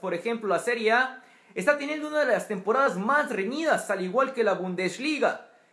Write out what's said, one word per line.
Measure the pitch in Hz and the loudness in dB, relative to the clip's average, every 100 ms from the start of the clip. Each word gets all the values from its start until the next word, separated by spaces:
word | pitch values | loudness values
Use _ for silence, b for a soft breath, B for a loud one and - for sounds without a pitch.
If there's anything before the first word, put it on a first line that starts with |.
por | 185 | -6
ejemplo | 170 233 226 208 | -4 -4 -4 0
la | 165 | 0
Serie | 240 233 214 | 0 0 2
A, | 240 262 - B B B | 2 2 -4 B B B
está | - 277 294 | -2 2 2
teniendo | 277 311 302 | 0 -6 -2
una | 302 | 0
de | 262 | 2
las | 190 - | 2 0
temporadas | 196 185 247 277 180 | -4 0 2 2 2
más | 214 294 240 | 2 2 2
reñidas, | 202 196 294 311 - - | -2 -2 0 2 2 0
al | 190 | -2
igual | 185 226 269 | 0 0 0
que | 240 | 2
la | 208 180 | 0 0
Bundesliga. | 185 180 185 208 294 294 196 - - b b | -2 -2 -4 -2 -4 2 0 0 -10 b b